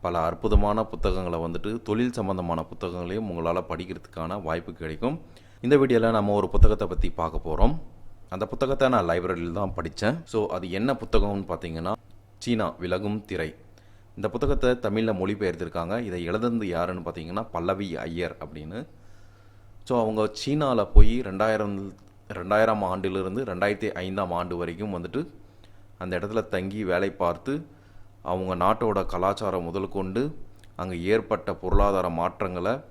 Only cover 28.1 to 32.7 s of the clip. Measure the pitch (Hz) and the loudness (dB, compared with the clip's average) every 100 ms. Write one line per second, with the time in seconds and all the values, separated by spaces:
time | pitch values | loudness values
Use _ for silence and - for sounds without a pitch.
28.1 | - - 92 92 90 90 110 117 98 92 | -14 -6 -4 -2 0 2 2 0 0 -2
29.1 | 90 95 101 107 90 85 92 95 95 92 | 0 0 0 -2 -2 -4 -6 -6 -4 -4
30.1 | 98 143 151 - - - - 92 87 90 | -2 -4 -6 -14 -16 -20 -10 -8 -4 2
31.1 | 110 - 101 - 87 92 104 101 98 90 | 0 2 -4 -4 -6 2 4 4 4 0
32.1 | 82 87 - 98 90 92 | 0 -2 -2 -6 -2 -2